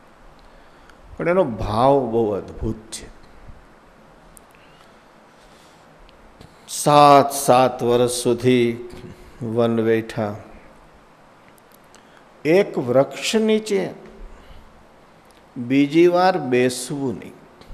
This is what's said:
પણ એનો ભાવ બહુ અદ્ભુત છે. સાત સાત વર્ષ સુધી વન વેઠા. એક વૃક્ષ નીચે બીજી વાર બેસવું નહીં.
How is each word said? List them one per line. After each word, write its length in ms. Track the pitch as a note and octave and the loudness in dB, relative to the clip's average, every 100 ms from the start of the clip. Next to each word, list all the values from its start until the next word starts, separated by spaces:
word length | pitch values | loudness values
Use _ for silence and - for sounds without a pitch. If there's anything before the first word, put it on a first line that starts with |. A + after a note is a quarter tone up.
| - _ - - - - - - - - - - | -20 _ -20 -20 -20 -20 -20 -20 -20 -20 -20 -8
પણ 120 | D#3+ | -2
એનો 160 | F#3 | 0
ભાવ 640 | D#3 G#2+ G2 G#2+ C3 C#3 B2 | 0 -4 -4 0 2 2 0
બહુ 200 | A2+ A2 | -2 -2
અદ્ભુત 460 | G2 - - F2+ - - | -4 -8 -8 -8 -8 -12
છે. 140 | - - - - - - - - - _ _ - - - - - _ - - - - _ _ _ _ - - - _ _ - - - - - - - - | -18 -18 -20 -20 -20 -20 -20 -20 -20 _ _ -20 -20 -20 -20 -20 _ -20 -20 -20 -20 _ _ _ _ -20 -20 -20 _ _ -20 -20 -20 -20 -20 -20 -20 -16
સાત 640 | - D3+ D3 D3 C#3+ - | -6 2 6 8 8 6
સાત 500 | - - B2 B2+ - | 0 2 4 2 0
વર્ષ 280 | A#2+ B2 B2 | 0 0 0
સુધી 800 | A#2+ B2+ A#2+ B2+ B2+ A#2+ A#2 - - - - - - | -2 -2 -2 0 2 0 -4 -10 -18 -20 -20 -20 -14
વન 380 | A#2 A#2 A#2 A2+ | -6 -2 0 0
વેઠા. 540 | A2 A2+ A2 - G#2 G#2 - - - - - - _ _ _ _ _ _ _ - _ - - - - - | 0 0 -2 -6 -8 -8 -16 -20 -20 -20 -20 -20 _ _ _ _ _ _ _ -20 _ -20 -20 -20 -20 -8
એક 340 | D3 F3+ G3+ - | 0 2 0 -4
વૃક્ષ 580 | B2 B2 C#3 - - A3 | -2 0 0 -2 -4 -2
નીચે 540 | A3 G#3+ G#3+ G3 E3+ - - - - - - - - - - _ _ _ _ _ _ A#2+ | 0 0 -2 -4 -6 -10 -20 -20 -20 -20 -20 -20 -20 -20 -20 _ _ _ _ _ _ -12
બીજી 500 | A#2+ C3+ C#3+ D#3+ F3 | -2 0 2 4 4
વાર 320 | F3 F#3 F#3 | 4 2 0
બેસવું 800 | C3+ B2 B2+ B2 - C#3+ C3+ F#2 | 0 0 0 -2 -8 -8 -6 -8
નહીં. 140 | - - - - - | -12 -20 -20 -20 -20